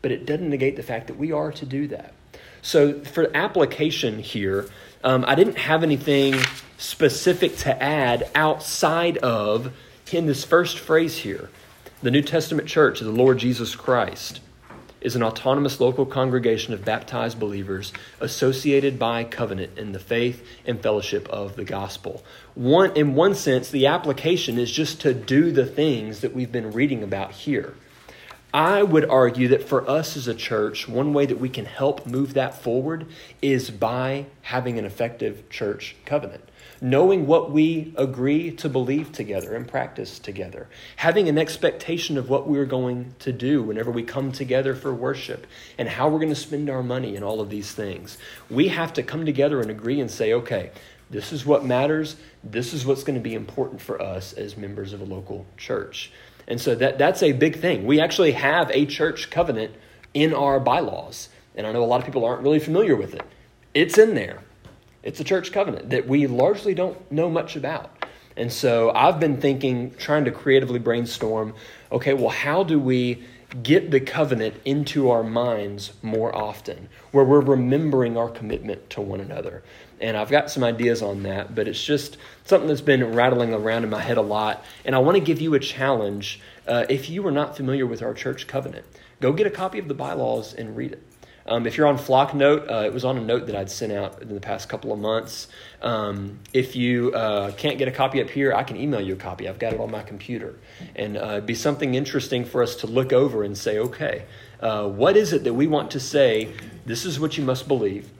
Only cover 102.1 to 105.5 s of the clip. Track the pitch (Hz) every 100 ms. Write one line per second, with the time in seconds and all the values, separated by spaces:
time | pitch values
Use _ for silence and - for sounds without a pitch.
102.1 | 143 127 127 117 123 120 - 110 120 131
103.1 | 131 139 113 104 101 113 104 123 - 151
104.1 | - - - - - 113 107 104 98 143
105.1 | 196 202 151 127